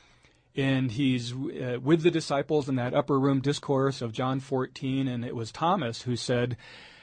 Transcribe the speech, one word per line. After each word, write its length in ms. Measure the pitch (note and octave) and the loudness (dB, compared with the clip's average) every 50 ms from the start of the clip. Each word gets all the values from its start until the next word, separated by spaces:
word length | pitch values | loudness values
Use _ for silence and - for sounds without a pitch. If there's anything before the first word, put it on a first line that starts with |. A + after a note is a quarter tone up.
| _ _ _ _ _ - _ _ _ _ - | _ _ _ _ _ -20 _ _ _ _ -4
and 360 | C#3+ C3+ C3+ C3+ C3 C3 B2+ | 0 2 2 2 2 2 0
he's, 420 | G#2 B2+ C#3+ C3 B2+ B2 A#2+ A#2+ B2 | 0 2 2 2 2 2 -2 -4 -6
uh, 440 | C3 C#3 - - - C3 B2 B2 B2+ | -6 -6 -6 -6 -6 -4 -4 -4 -2
with 180 | C3 C#3 E3 D#3+ | 2 4 4 6
the 100 | D#3 F3 | 4 4
disciples 600 | D#3 D#3+ - - C#3+ C#3+ C#3+ - D#3 D3+ C3 C#3 | 2 2 -2 0 0 0 0 2 0 0 0 0
in 60 | C3 | -2
that 180 | B2+ A#2+ B2+ - | -2 0 0 0
upper 260 | C#3+ C3+ - C#3+ C3+ | 0 2 2 2 4
room 200 | C3+ C#3 C#3 C3+ | 4 4 4 2
discourse 600 | C3 C#3+ D3 - - - C#3+ C3 C3+ C#3 C3 - | 2 0 -2 -2 0 0 2 2 2 2 0 -2
of 120 | B2 A2+ | -6 -6
John 280 | A2 - B2+ C3 C3 C3+ | -4 -2 -2 0 -2 -2
fourteen, 680 | C3 - C#3 B2+ B2+ - - - C#3 C3 C3 C3+ C3+ C3 | -2 -2 -2 -2 -2 -2 -6 -6 -4 -2 -2 0 -2 -2
and 180 | B2 A#2+ A#2 | -2 -4 -6
it 100 | B2 - | -6 -6
was 160 | A#2 A2+ - | -6 -8 -8
Thomas 500 | - - D#3 E3+ F#3+ F#3+ C3+ A2+ A2 - | -4 0 2 2 2 2 0 -4 -4 -6
who 140 | - B2 B2 | -4 -4 -4
said, 400 | A2+ - - B2 A#2+ B2 B2 A#2 - - - - - - - - - | -2 0 0 2 2 2 0 -2 -6 -10 -20 -20 -20 -20 -20 -20 -20